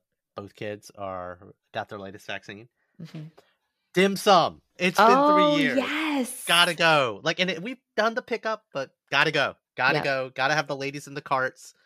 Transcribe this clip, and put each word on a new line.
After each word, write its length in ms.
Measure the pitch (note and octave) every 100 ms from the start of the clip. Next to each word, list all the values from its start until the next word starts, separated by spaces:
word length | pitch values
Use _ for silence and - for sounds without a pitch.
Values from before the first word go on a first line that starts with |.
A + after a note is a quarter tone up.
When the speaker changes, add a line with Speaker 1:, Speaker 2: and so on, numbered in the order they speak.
| _ _ _ -
Speaker 1:
both 200 | G2+ -
kids 360 | G#2+ G#2 - -
are, 440 | G2 F#2 F2+ F2+ G2 - _
got 160 | A#2 G2+
their 100 | G#2
latest 280 | G2 G2+ -
vaccine, 400 | G2 - G2+ A#2+ _ _ _
Speaker 2:
Mm-hmm. 220 | D#3+ E3 D#3 - _ _ _ _ _ F3
Speaker 1:
dim 200 | G3 G3
sum. 440 | G#3+ F#3 C3 - _ -
It's 200 | F3+ F#3
been 100 | A3
Speaker 2:
Oh, 460 | B3+ D4 D4+ D4+ D4
Speaker 1:
three 80 |
years. 140 | B3+ C4
Speaker 2:
yes. 680 | C4+ D4+ D#4 C#4+ A#3 - -
Speaker 1:
Gotta 280 | E3+ F3 E3+
go. 460 | E3 D#3 B2+ G2
Like, 160 | C#3 F3
and 100 | F3+
it, 120 | E3
we've 180 | G#3 C4 _ -
done 160 | A3
the 80 | A3+
pickup, 440 | - A3+ A3 A3 _
but 180 | C#3 C3 _ _
gotta 220 | C#3 D#3
go. 240 | D3 A#2+ - _ -
Gotta 200 | C3 D3
Speaker 2:
Yep. 60 |
Speaker 1:
go. 280 | D3 C3+ C3 B2+
Gotta 180 | C3 D3+
have 120 | D3
the 80 | C#3
ladies 320 | C#3 C#3+ C#3
in 60 |
the 80 | C#3
carts. 520 | - C3+ B2+ - - _